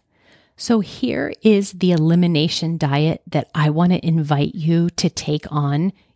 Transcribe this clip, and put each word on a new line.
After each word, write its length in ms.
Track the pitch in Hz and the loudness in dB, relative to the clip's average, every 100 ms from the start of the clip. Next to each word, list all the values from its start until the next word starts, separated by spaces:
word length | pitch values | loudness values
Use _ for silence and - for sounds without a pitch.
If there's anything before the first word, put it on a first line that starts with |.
| _ _ _ _ _ - | _ _ _ _ _ -8
So 240 | - 233 | 0 0
here 540 | 196 - 254 - - - | -2 -6 -6 -4 -6 0
is 320 | 220 202 202 | 2 4 0
the 180 | 180 180 | -2 0
elimination 880 | 170 156 170 175 160 156 - 160 165 | 2 4 4 2 2 0 -2 -4 -2
diet 440 | 147 143 156 160 - | -2 0 0 -2 -4
that 220 | 151 123 | -6 -4
I 160 | - 151 | 0 0
want 220 | 151 175 | 2 2
to 140 | 185 165 | 2 0
invite 500 | 160 147 143 147 - | 0 0 0 -2 -2
you 340 | 156 170 170 | 0 2 0
to 180 | - 170 | -2 -4
take 360 | - - 151 - | -4 -6 -6 -4
on 400 | 147 143 143 180 - _ | -4 -2 -2 -2 -6 _